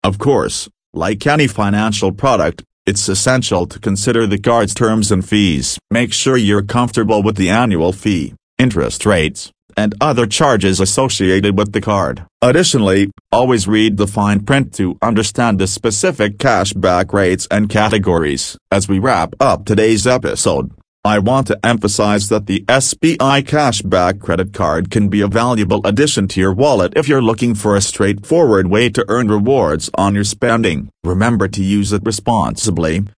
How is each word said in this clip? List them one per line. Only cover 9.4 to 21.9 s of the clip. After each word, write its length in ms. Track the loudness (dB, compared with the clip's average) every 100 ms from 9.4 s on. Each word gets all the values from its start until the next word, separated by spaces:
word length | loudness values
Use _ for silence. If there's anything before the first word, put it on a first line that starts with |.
| -18 _ _ -4
and 160 | -4 0
other 260 | 0 0 0
charges 540 | 2 2 4 2 0
associated 760 | 0 0 -2 0 2 2 2 0
with 160 | 0
the 80 | -2
card. 440 | -2 -2 -2 -6 -14 _
Additionally, 720 | 2 4 2 2 2 2 0 -4 _
always 380 | 0 2 0 2
read 300 | 2 2 0
the 100 | -2
fine 320 | 0 0 0 2
print 280 | 0 0
to 240 | -4 -4 -2
understand 580 | -2 0 -2 -2 0 0
the 80 | -2
specific 680 | -2 -4 0 -2 0 -2 0
cashback 760 | 0 2 0 0 0 2 0
rates 340 | 0 0 0 -2
and 180 | -2 0
categories. 880 | 0 0 0 0 0 0 -4 -8 -12 _
As 160 | -2 0
we 120 | 0
wrap 340 | 0 0 -2 0
up 240 | 0 0 0
today's 420 | 2 4 2 2
episode, 640 | 0 -2 -2 -2 -2 -4 -12 _ _
I 160 | 0 0
want 280 | 2 0 0
to 120 | -2
emphasize 680 | 0 0 -2